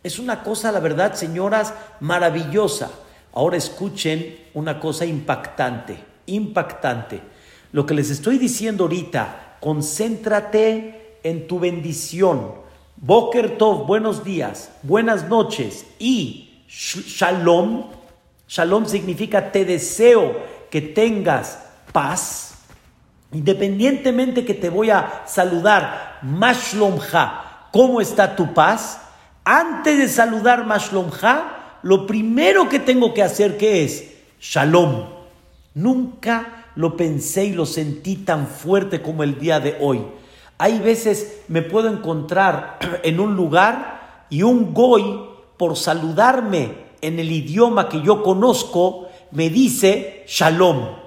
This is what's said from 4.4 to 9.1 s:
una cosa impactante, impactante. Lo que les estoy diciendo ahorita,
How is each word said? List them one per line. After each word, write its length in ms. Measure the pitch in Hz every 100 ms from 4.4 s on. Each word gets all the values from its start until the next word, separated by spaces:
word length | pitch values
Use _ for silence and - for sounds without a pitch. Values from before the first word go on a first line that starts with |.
| - 151
una 240 | 156 151
cosa 260 | 160 147 170
impactante, 920 | 151 147 131 - - 127 117 - - - _ -
impactante. 960 | 202 208 185 - - 139 117 - 98 - _ _ - _
Lo 140 | 151 147
que 80 |
les 160 | 147 135
estoy 300 | 143 220 262
diciendo 460 | 254 - 220 202 170
ahorita, 720 | 175 147